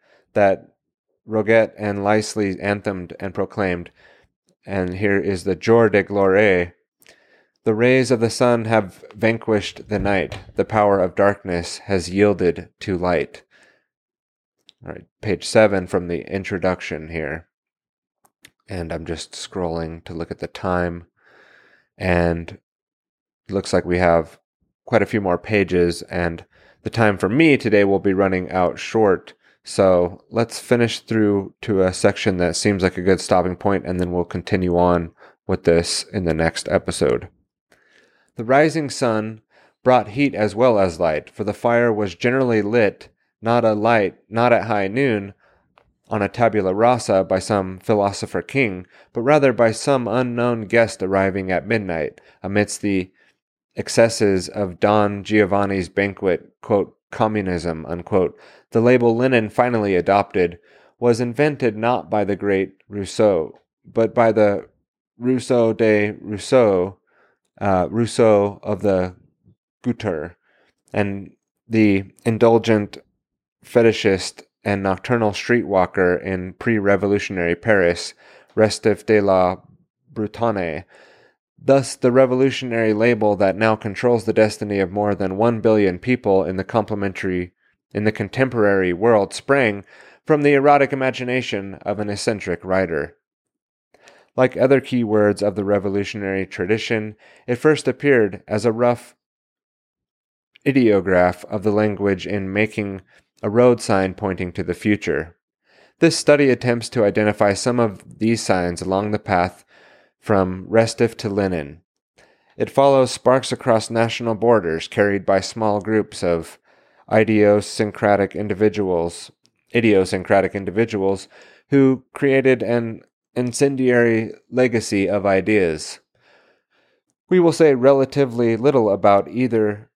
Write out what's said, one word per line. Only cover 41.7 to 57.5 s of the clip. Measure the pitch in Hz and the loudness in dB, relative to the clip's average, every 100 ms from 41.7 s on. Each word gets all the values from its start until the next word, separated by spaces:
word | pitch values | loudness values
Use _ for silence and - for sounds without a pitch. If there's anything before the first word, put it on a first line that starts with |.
| 120 120 | 2 2
was | 107 104 | 0 -4
generally | 87 120 131 127 113 | -2 -2 0 0 0
lit, | 101 120 101 - - _ _ _ | 0 2 0 -2 -14 _ _ _
not | 110 120 | 0 2
a | 113 | 2
light, | 104 110 117 95 - _ | 0 2 2 0 -4 _
not | 110 120 | -2 2
at | 113 | 2
high | 104 107 98 | 0 -2 -2
noon, | 113 139 107 98 - _ _ _ _ _ _ _ | -2 -2 -2 -6 -14 _ _ _ _ _ _ _
on | 110 | -4
a | 98 | -4
tabula | - 117 104 92 | 0 0 2 -2
rasa | 98 117 123 - 95 | 2 2 2 2 0
by | 90 95 | 2 -2
some | - 104 92 92 | 0 -2 -2 -6
philosopher | - 107 101 98 107 92 | -2 0 0 -4 -6 -8
king, | - 135 120 92 90 _ _ | -4 -2 -2 -4 -14 _ _
but | - | -4
rather | 120 151 139 | 2 4 4
by | 117 117 | 4 2
some | 107 - 135 117 | 2 -2 0 0
unknown | 117 127 120 120 113 101 | -2 -2 -2 -2 -2 0
guest | 117 113 - | 2 2 -2
arriving | 95 95 98 95 92 | -2 0 0 -2 -4
at | 90 82 | -4 -2
midnight, | 113 95 80 76 - _ _ | -4 -4 -6 -6 -10 _ _
amidst | 95 101 101 - | -4 -2 -2 -4
the | 104 95 92 _ _ _ _ _ _ | -2 -2 -4 _ _ _ _ _ _
excesses | - - - 117 - 104 95 87 | -12 -2 2 2 2 0 0 -4
of | 107 98 85 | -6 -8 -2
Don | 104 107 104 101 | 2 2 0 -4
Giovanni's | 98 107 98 101 101 98 85 | 0 2 2 0 0 -2 -2
banquet, | - 101 95 98 82 - _ | -2 -2 -2 -2 -2 -6 _
quote, | - 104 87 _ _ | -2 -2 -2 _ _
"communism," | - 110 107 92 | -4 -2 -2 -4